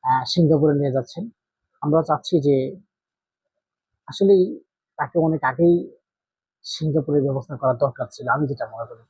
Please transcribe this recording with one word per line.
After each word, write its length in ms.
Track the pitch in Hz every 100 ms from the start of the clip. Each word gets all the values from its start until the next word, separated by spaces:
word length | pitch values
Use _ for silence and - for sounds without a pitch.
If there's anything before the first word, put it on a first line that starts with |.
আহ, 200 | 131 127
সিঙ্গাপুরে 500 | 127 - 160 151 151
নিয়ে 180 | 143 143
যাচ্ছেন, 320 | 131 127 170 226 _ _ _ _ _
আমরা 220 | 147 160
চাচ্ছি 380 | 160 151 - 175
যে 160 | 143 135 131 185 _ _ _ _ _ _ _ _ _ _ _ _ -
আসলেই 360 | - 196 196 190 - _ _ _ -
তাকে 220 | 143 170
অনেক 260 | 160 160
আগেই 320 | 127 127 170 175 131 - _ _ _ _ _ _
সিঙ্গাপুরে 560 | - - 156 147 139 147
ব্যবস্থা 360 | 139 131 - 135
করা 180 | 131
দরকার 320 | 123 139 - 123
ছিল, 160 | - 120
আমি 180 | 131 143
যেটা 180 | - 113
মনে 180 | 113
করি। 180 | 117 117